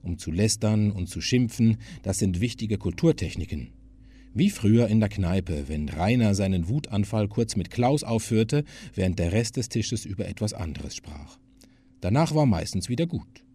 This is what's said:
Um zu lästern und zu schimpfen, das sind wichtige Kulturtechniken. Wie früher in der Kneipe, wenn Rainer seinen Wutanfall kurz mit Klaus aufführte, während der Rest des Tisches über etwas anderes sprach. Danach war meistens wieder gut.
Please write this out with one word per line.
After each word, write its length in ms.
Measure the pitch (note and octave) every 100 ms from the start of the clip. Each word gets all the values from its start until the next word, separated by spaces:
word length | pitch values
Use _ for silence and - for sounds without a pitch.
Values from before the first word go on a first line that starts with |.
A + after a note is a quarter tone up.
Um 160 | F2+ F2
zu 140 | -
lästern 600 | E2 G#2+ - G#2+ G#2+ G#2
und 160 | F#2+ F2+
zu 140 | -
schimpfen, 560 | - B2+ A#2+ - A2+ A2 - -
das 160 | G2 G2+
sind 220 | G2+ F2
wichtige 360 | A#2 - G#2+ G#2
Kulturtechniken. 920 | F2+ - E3 - F2 - D#2 D2+ - - - - - - -
Wie 160 | G#2 G3
früher 400 | - G2 A2+ A#2
in 100 | A2
der 80 | G#2
Kneipe, 640 | G#2 F2 F#2+ F2+ D#2 C#2+
wenn 180 | D2+ D2+
Rainer 480 | D2+ F#2+ B2 A2 G2
seinen 320 | G2 F#2+ E2+
Wutanfall 640 | C#3 - G2+ G2+ A2 G#2
kurz 260 | - A2+ G#2
mit 160 | E2+
Klaus 320 | - A#2+ D3
aufführte, 600 | - A2+ - A2 A2+ D3 D3 - -
während 240 | - F#2 E2+
der 140 | F2
Rest 240 | G#2 A2+ -
des 140 | A#2
Tisches 360 | A#2 A2 A2+ -
über 220 | F#2+ -
etwas 260 | - G#2+
anderes 440 | - E2+ C#2 C#2 -
sprach. 420 | - D2 D2 - _ - - _ _ -
Danach 340 | F#2 B2 D#3+ D3+
war 100 | C#3+
meistens 440 | F2 - F#2+ -
wieder 180 | B2 E3+
gut. 380 | G#2+ - - _